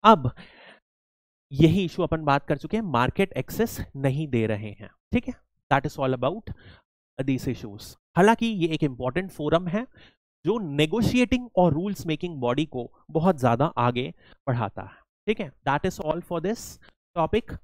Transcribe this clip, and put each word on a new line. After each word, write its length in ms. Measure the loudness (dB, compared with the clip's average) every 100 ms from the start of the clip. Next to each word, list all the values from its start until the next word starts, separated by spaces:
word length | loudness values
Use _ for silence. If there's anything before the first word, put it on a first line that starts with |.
अब 280 | 8 6 4 -6 -20 -20 -20 -20 _ _ _ _ _ _ _
यही 340 | 4 6 6 0
इशू 180 | 0
अपन 200 | -2 0 2
बात 200 | 0 2
कर 100 | -4
चुके 200 | -2 -4
हैं, 60 |
मार्केट 500 | 0 2 2 0 -2
एक्सेस 460 | -2 -6 -2 -2 -2 -10 -4
नहीं 320 | -2 -2 0
दे 180 | 0 0
रहे 240 | -2 -6
हैं, 180 | -14 -18 _ _
ठीक 160 | -2 -2
है। 60 | -12 _ _ _
That 140 | 0 0
is 100 | -4
all 160 | -2 0
about 360 | -2 -4 -12 -16 -16 -20 _ _ _ -8
these 280 | -2 -2 -2
issues। 460 | -6 -10 -14 -18 -20 _ 4
हालांकि 300 | 6 4 0
ये 220 | 0 -2
एक 160 | 0
इंपॉर्टेंट 480 | -2 -2 -4 -4 -6
फोरम 360 | -6 0 0 0
है 180 | -6 -6 -16 -20 _ _ _ -2
जो 120 | -2
नेगोशिएटिंग 880 | -2 0 2 2 2 2 2 0 -2 4
और 160 | 4
रूल्स 320 | 4 -2 -6 -4
मेकिंग 300 | -4 -4 -4
बॉडी 260 | -2 0 -2
को 240 | -4 -10 _ _
बहुत 280 | 0 2 4
ज्यादा 260 | 2 4 0 2
आगे 360 | 0 0 -6 -10 -20 -14 -4
बढ़ाता 340 | -2 -2 -6
है, 160 | -14 -16 _ _ -6
ठीक 120 | -4
है। 120 | -4 -8 -2
That 180 | 0 -2
is 140 | -4
all 200 | -4 -4
for 180 | -4 -4
this 260 | -4 -6 -8 -18 -20 _ _ -4
topic। 400 | 0 0 -4 -14